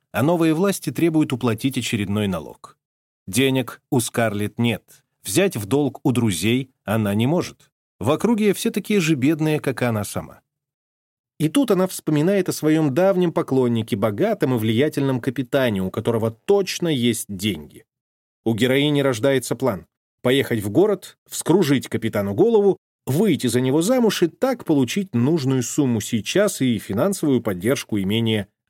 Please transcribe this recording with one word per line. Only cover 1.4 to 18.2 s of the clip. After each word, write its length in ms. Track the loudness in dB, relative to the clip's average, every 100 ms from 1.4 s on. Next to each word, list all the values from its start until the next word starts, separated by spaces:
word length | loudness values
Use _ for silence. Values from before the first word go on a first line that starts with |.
| -2 -2 -2 -4
очередной 500 | -4 -4 -2 -2 -2
налог. 480 | -4 -8 -16 -20 _ _ _ _ _ -6
Денег 540 | 0 2 2 -2 -8 _
у 80 | -2
Скарлетт 580 | 0 0 -2 -2 -6 -2
нет. 460 | -2 -2 -8 -20 _ _
Взять 320 | -6 0 0 -2
в 120 | -2
долг 320 | -2 -2 -2
у 100 | -2
друзей 600 | 0 0 0 0 -2 -4 _
она 300 | -4 -2 0
не 140 | 0 0
может. 420 | 0 -4 -10 _ _ _ -8
В 100 | -2
округе 460 | 0 0 0 0 0
все 160 | -2
такие 280 | -4 -2 0
же 140 | 2
бедные, 460 | 2 2 0 0 -2
как 240 | -2 -2
и 20 | -2
она 180 | -2
сама. 380 | -4 -8 -10 -14 _ _ _ _ _ _ _ _ _ -4
И 80 | -2
тут 220 | 2 2
она 160 | 2 0
вспоминает 640 | -2 0 2 2 2 0
о 40 |
своём 380 | -2 2 2 2
давнем 400 | 2 2 4 2
поклоннике, 640 | 0 0 2 2 0 -2 0
богатом 600 | 0 0 0 0 0 0
и 20 |
влиятельном 640 | 0 2 0 0 -2 -2
капитане, 600 | -4 -6 -2 0 0 0
у 80 | -4
которого 400 | -4 -2 0 -2
точно 560 | -4 0 2 0 -4 -2
есть 400 | 0 0 0 -4
деньги. 560 | -6 -4 -4 -8 -20 -20 _ _ _